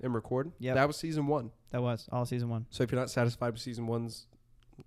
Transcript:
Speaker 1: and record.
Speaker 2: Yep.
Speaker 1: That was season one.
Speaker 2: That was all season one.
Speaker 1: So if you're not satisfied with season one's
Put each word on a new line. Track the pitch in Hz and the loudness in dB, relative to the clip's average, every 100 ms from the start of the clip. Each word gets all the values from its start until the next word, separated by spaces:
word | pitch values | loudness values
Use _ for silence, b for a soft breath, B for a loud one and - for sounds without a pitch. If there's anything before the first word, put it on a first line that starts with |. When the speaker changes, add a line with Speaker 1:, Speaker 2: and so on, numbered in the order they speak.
Speaker 1:
and | 127 | -2
record. | 117 - 127 151 - | -2 0 -2 -2 -4
Speaker 2:
Yep. | 123 127 | 0 4
Speaker 1:
That | 143 | 4
was | 151 | 2
season | 165 151 143 | -2 0 2
one. | 151 117 - - | 2 0 -10 -6
Speaker 2:
That | 123 | -2
was | 123 113 - | 0 -2 -2
all | 123 120 | -2 -2
season | 123 120 | -2 -2
one. | 113 117 | -2 -4
Speaker 1:
So | - | 0
if | 123 | 2
you're | 127 | 2
not | 123 | 0
satisfied | - 120 117 120 | 2 2 2 -2
with | 117 | -2
season | 127 117 117 | -6 -6 -2
one's | 117 117 - - - _ - - - | -2 -2 -8 -16 -20 _ -20 -20 -20